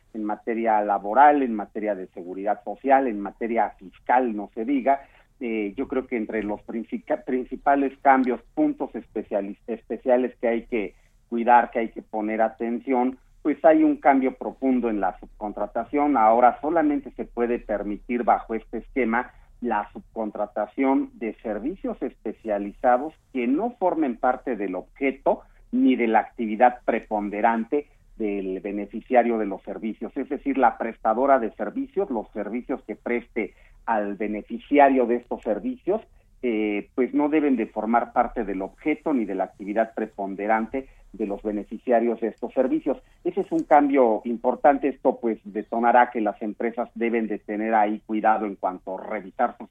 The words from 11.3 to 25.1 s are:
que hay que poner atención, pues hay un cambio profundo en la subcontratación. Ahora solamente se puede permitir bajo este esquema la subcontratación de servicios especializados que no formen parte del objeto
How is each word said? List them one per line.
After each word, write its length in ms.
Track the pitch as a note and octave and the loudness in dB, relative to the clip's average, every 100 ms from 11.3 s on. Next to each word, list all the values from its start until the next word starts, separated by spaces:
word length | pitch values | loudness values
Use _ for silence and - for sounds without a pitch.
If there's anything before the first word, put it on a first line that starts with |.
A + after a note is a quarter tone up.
| A#2 A#2 A#2+ A#2 | 0 6 6 6
que 80 | A#2+ | 0
hay 80 | A2+ | -4
que 140 | - | -6
poner 400 | - A2 G#2+ A2 | -8 -4 -2 0
atención, 760 | A2+ - A#2 A#2+ C3+ B2+ C3 B2+ _ _ | 0 -2 -6 -4 -2 0 0 -4 _ _
pues 220 | D#3 C#3 | -4 4
hay 220 | E3 D#3 D#3 | 6 6 6
un 100 | C#3 | 4
cambio 400 | D3+ C3+ B2+ B2+ | 4 4 2 -2
profundo 540 | A2 - C3 B2 A2+ | -8 -2 0 2 2
en 100 | G#2 | 0
la 180 | F#2 - | -2 -4
subcontratación. 1000 | - - G#2 G2+ G2+ A#2 A#2 C#3+ D3 B2+ | -12 -10 -8 -6 -6 -4 -2 0 2 6
Ahora 420 | A2 A#2 B2 A2+ | 6 8 6 4
solamente 500 | D3+ E3 D3+ C#3+ B2+ | 0 0 2 0 -4
se 120 | - | -10
puede 340 | A2+ A#2 A#2 A#2+ | -8 -2 -2 -2
permitir 680 | - G#2 G2+ G2+ - A#2+ A2+ | -4 -6 -4 -8 -4 -2 2
bajo 280 | F#2+ - | 0 0
este 260 | A2 - A2+ | -8 -8 -12
esquema 520 | - C3+ A#2 A#2 - - - - | -6 -2 0 0 -4 -12 -20 -10
la 280 | A#2+ G#2+ G#2 | -4 -4 -4
subcontratación 1160 | G#2+ - A2+ G#2+ G2+ G#2 G#2+ G#2 - C3+ C#3 C#3 | -12 -14 -8 -8 -6 -6 -6 -6 -2 0 0 -2
de 200 | A2+ A2+ - | -8 -10 -8
servicios 600 | A#2 G#2 C3 F#3+ B3+ - | -8 -6 -6 -8 -8 -8
especializados 1120 | C3 - A2 - A2 G2+ G2+ - B2+ B2+ D3+ - _ | -10 -8 -10 -8 -4 -4 -4 -2 2 2 0 -12 _
que 160 | C3 A#2+ | -4 0
no 300 | D3+ A#3+ - | 0 -2 -2
formen 380 | F3+ D#3+ C#3 A2 | 0 0 -2 0
parte 400 | B2+ B2+ C#3 G#2 | 0 0 -2 -4
del 180 | G2 F2+ | -4 -6
objeto 680 | - - C#3 | -10 -4 -4